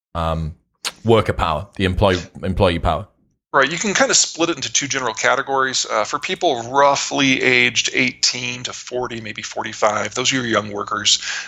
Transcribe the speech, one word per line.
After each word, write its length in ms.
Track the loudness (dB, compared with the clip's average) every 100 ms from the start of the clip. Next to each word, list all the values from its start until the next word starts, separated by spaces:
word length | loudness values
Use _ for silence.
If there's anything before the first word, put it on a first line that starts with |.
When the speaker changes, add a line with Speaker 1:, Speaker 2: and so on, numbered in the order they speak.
| _
Speaker 1:
um, 420 | -4 -2 -2 -4 -8 _ _ -12 -4
worker 300 | 4 4 4
power, 340 | 0 0 -2 -6 -2
the 80 |
employ-, 340 | 0 4 4 2 -2 -8
employee 380 | -6 2 2 2
power. 260 | 0 -2 -4 _ _ _ _
Speaker 2:
Right, 200 | 2 2
you 60 | 0
can 160 | -2
kind 160 | 2 2
of 80 | 4
split 320 | 0 0 -2
it 60 | -2
into 140 | -4
two 160 | -2 -2
general 280 | -2 -2
categories. 720 | 0 2 2 0 0 0 -2 -2
Uh, 180 | -2
for 140 | -2 -4
people 440 | -6 -2 0 0
roughly 760 | 0 4 6 4 0 0 2 4
aged 480 | 4 4 4 2 0
eighteen 720 | 0 -2 0 -2 -2 -6 -8
to 80 | -10
forty, 480 | -12 -10 -6 -6 -8
maybe 180 | -10 -10
forty-five, 720 | -10 -8 -8 -2 0 0 -2
those 160 | -2 0
are 60 | 0
your 80 |
young 280 | 0 0 0
workers, 500 | -6 -6 -2 2 0 0 -8